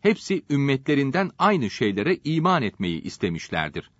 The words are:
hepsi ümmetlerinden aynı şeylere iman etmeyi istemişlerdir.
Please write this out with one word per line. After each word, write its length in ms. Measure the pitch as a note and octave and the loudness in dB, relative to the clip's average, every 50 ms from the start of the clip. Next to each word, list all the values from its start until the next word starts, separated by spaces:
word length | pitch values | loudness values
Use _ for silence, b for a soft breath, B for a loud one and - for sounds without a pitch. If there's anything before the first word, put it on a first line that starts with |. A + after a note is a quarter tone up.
hepsi 420 | _ G3+ A3+ - - - G3 - - _ | _ 2 2 2 -2 -4 -4 -4 -2 _
ümmetlerinden 800 | D3 C#3 C#3 C#3 C#3 C3 C3+ - D3 C#3 C#3 C3+ B2+ F3+ G3 F3 - - | 0 2 2 2 0 0 0 0 2 2 2 0 0 -2 -2 -2 -2 0
aynı 320 | E3+ G3+ G#3+ F3 B2 G2 | 2 2 2 2 0 -2
şeylere 500 | - - C3 G#2+ G2 G2+ G#2+ D3+ F#3 - _ | -2 0 0 0 0 0 0 0 -2 -2 _
iman 380 | C#3+ D#3+ D#3+ D#3 F3+ F#3 E3 B2 | -2 -2 0 2 2 2 0 0
etmeyi 400 | G2+ - _ G2 F2+ E2 D#2+ - | -2 -4 _ -4 -4 -4 -4 -6
istemişlerdir. 880 | F#2 - - - F#2+ E2+ D#2+ - - - E2 D#2 D#2 C#2+ D#2+ - - _ _ | -10 -8 -4 -4 -4 -2 -4 -8 -6 -4 -4 -4 -2 -6 -8 -12 -12 _ _